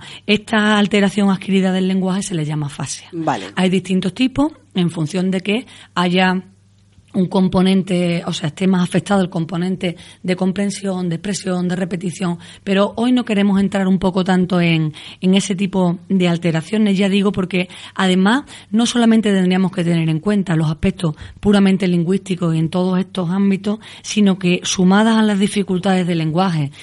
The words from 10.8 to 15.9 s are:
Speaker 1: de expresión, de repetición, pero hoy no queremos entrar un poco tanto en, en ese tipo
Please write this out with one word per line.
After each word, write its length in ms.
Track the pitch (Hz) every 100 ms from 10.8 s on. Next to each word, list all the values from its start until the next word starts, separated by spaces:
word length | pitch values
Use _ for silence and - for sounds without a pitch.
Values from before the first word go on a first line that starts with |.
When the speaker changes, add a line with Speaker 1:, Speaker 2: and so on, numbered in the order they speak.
| 196 185 180
Speaker 1:
de 80 | 165
expresión, 540 | 190 185 190 180 180
de 80 | 180
repetición, 600 | 185 185 185 - 180 170 - -
pero 300 | - 196 202 226
hoy 160 | 240
no 100 | 247
queremos 340 | 240 202 202 196
entrar 260 | 196 196 190
un 120 | 190
poco 260 | 190 185 185
tanto 340 | 185 180 180
en, 320 | 170 160 156 - - -
en 120 | 185
ese 220 | 190 - 185
tipo 420 | 196 190 180